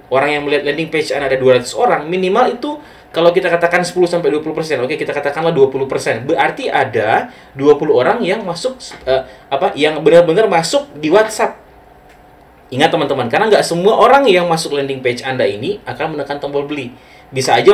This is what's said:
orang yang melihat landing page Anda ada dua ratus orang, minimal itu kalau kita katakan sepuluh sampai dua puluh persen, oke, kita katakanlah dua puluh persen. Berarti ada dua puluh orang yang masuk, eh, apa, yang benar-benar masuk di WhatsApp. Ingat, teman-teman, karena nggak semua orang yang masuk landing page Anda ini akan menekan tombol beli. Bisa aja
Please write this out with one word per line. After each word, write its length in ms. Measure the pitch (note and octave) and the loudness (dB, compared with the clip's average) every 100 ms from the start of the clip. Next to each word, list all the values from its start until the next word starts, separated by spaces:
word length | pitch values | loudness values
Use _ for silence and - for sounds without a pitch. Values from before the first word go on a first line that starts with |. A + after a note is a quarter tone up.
| - | -4
orang 240 | C3 C#3+ | -2 0
yang 80 | D3 | -2
melihat 240 | D3 C#3+ C#3 | -2 -2 -2
landing 240 | D3 D#3+ | -4 -4
page 240 | D#3+ - | -4 -4
Anda 160 | C#3 C#3 | -4 -2
ada 80 | - | 0
dua 240 | B2+ B2+ | 2 2
ratus 160 | A#2+ - | 0 -2
orang, 320 | - D#3+ D3 | 0 0 -2
minimal 480 | F#3 F#3 G#3 B3 A#3+ | -2 0 2 0 -2
itu 240 | D4 D4 - - - | -6 -8 -14 -20 -10
kalau 160 | - - | 0 2
kita 160 | F#3+ F3+ | 2 2
katakan 400 | E3+ E3+ F3 F3 | 0 0 0 -2
sepuluh 240 | F3+ F3 | 0 0
sampai 240 | E3+ D3+ | 0 0
dua 80 | D3+ | -2
puluh 160 | D#3 D#3 | -2 -6
persen, 240 | D#3+ C3+ | -4 -4
oke, 160 | B2 D3+ | -2 -4
kita 160 | C3 | -6
katakanlah 400 | D3 C#3+ D#3+ E3 | -4 -4 -2 0
dua 160 | E3 C3 | 4 2
puluh 160 | C3 C3 | 2 -4
persen. 400 | C3 C3+ A2+ C3+ | -4 -4 -4 -2
Berarti 400 | E3 D#3 D#3+ C4 | 0 0 -2 -4
ada 640 | D3 B2+ A2+ G#2+ B2 - - - | -2 0 -2 0 0 -2 -10 -18
dua 240 | C3+ C#3+ D3 | 0 4 4
puluh 240 | D#3 B2 | 4 2
orang 240 | D3 A#3 F#3 | 2 0 -2
yang 160 | G#3 | -4
masuk, 400 | G3 E3+ B3+ B3+ - - - | -4 -6 -8 -8 -16 -10 -2
eh, 160 | C3 - - - | -2 -2 -14 -8
apa, 240 | - G3+ C#3 | -4 -2 0
yang 240 | D3+ D#3 | -2 0
benar-benar 480 | D3 E3 E3 E3+ A3 | 4 6 6 2 2
masuk 400 | C4 - C#4+ C#4+ D3 | 0 0 -2 -4 -8
di 160 | D3+ | 0
WhatsApp. 480 | F#3+ A3 - A3 - - - - - - - - - - _ - | 2 2 -2 -6 -6 -20 -20 -20 -20 -20 -20 -20 -20 -20 _ -8
Ingat, 160 | B2 D#3 | 0 2
teman-teman, 400 | E3 C#3+ C3+ A#2 | 2 -2 -2 -2
karena 240 | D3 A3 | 0 2
nggak 80 | F#3 | 2
semua 400 | - F3 F#3 A3 | 2 0 2 4
orang 240 | A3+ C4+ C4+ | 6 6 4
yang 240 | F3+ F3 | 4 2
masuk 240 | E3 E3 | -2 -2
landing 240 | C#3+ C#3 C3 | -4 -4 -4
page 240 | B2+ B2 | -4 -4
Anda 240 | C3 C3 G#2+ | -4 -2 -2
ini 320 | G2+ C#3 G#3 - | -2 -6 -8 -8
akan 320 | A#2+ D#3 D3+ | -8 -6 -6
menekan 240 | C#3 C#3+ | -8 -8
tombol 240 | C#3+ C#3+ C#3+ | -6 -4 -4
beli. 240 | D3 A#2+ - - - - | -6 -10 -14 -20 -20 -12
Bisa 240 | C3 B2+ | -6 0
aja 160 | B2 C3 | 2 4